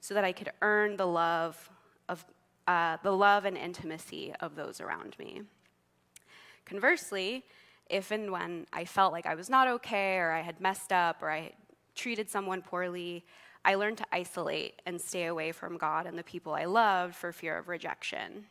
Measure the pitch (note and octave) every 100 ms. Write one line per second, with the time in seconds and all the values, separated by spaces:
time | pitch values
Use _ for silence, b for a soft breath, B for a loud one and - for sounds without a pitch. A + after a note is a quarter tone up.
0 | - G#3 G3 F#3 G#3 - G#3 G#3 G#3 G3+
1 | F#3 E3+ E3+ E3+ E3 D#3+ - b b b
2 | _ F3+ - _ _ _ - F3 E3+ D#3+
3 | F#3+ F#3+ G3+ G3+ G3 F#3+ F3 F3+ D#3+ D#3+
4 | - D#3 - - E3+ D3+ D3 - - -
5 | - - - - G#3 _ _ _ _ _
6 | _ - B B B B - F#3+ A#3+ F4
7 | - G3 F#3 B3+ - b b b _ G3
8 | F#3+ G#3+ G#3+ F#3 E3+ F3 - - F3 -
9 | F#3+ E3 E3+ D#3+ F#3+ C4 C4 A#3+ - G#3
10 | G3 F#3+ E3+ D#3+ E3+ E3 F#3+ F#3+ - F#3
11 | E3+ D#3+ D#3 D#3 D#3+ - _ - _ -
12 | B3 A3+ A3 G#3 G3 F#3 F3+ F3+ F3+ F3+
13 | F3 F3 - B B B - G3 G#3 A3
14 | A3 F3 F3+ - D#3+ D#3+ - - - F3
15 | - F#3 E3+ E3+ D#3+ E3 E3+ E3+ D#3+ D#3
16 | E3+ E3+ E3+ F3 E3 D3+ D#3+ G#3 A3 F#3+
17 | F3+ F3 F3 E3+ E3 D#3+ E3 F3 E3+ -
18 | - - - G3+ G#3